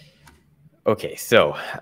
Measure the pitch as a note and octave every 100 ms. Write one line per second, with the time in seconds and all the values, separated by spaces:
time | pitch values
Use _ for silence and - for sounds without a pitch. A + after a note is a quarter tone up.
0 | - _ _ _ _ _ _ _ - G#2+
1 | D2 - - A2 D2 - - -